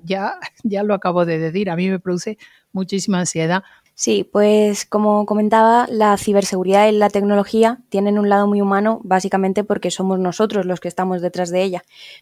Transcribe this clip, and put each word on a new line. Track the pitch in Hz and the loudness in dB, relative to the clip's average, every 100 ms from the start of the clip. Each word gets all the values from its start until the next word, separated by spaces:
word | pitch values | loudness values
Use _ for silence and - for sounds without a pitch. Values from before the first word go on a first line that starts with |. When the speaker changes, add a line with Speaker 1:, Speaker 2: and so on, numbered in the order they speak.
Speaker 1:
Ya, | 165 190 202 370 - _ | -6 -6 -6 -8 -16 _
ya | 226 196 | -4 -2
lo | 208 | -2
acabo | 196 185 175 | -2 0 0
de | 170 160 | 0 -2
decir, | 160 185 190 | -4 -4 -4
a | 170 | -2
mí | 190 | -2
me | 190 | -2
produce | 185 180 220 214 - _ _ | -4 -6 -6 -12 -18 _ _
muchísima | 190 185 196 214 185 | -8 -4 -4 -2 -2
ansiedad. | 175 160 160 185 - _ _ | -2 -2 -2 -2 -4 _ _
Speaker 2:
Sí, | - 233 208 185 | -6 -2 -2 0
pues | 208 208 214 208 202 | 2 4 4 2 -2
como | - 208 208 208 | -4 0 2 0
comentaba, | 208 214 214 220 226 240 247 | 0 0 2 4 4 4 2
la | 220 208 202 | 0 2 2
ciberseguridad | - 202 190 185 185 196 214 | 2 0 0 -2 2 4 6
y | |
la | 214 208 | 4 2
tecnología | 202 202 202 196 220 226 254 - | 2 2 0 0 2 2 0 -4
tienen | 196 202 208 | -2 0 0
un | 202 | 2
lado | 202 202 | 2 2
muy | 202 | 0
humano, | 196 196 214 226 | 0 0 0 -2
básicamente | 185 185 190 190 190 190 | -2 -2 0 -2 0 -2
porque | 208 202 180 | -2 -4 -4
somos | - 190 185 | -4 -2 -2
nosotros | 180 170 214 208 180 | -2 -2 -2 -2 -4
los | 175 | -6
que | 175 | -8
estamos | 180 185 180 | -6 -4 -4
detrás | 175 180 175 | -4 -4 -4
de | 180 | -2
ella. | 190 175 _ - - - | -2 -4 _ -20 -20 -18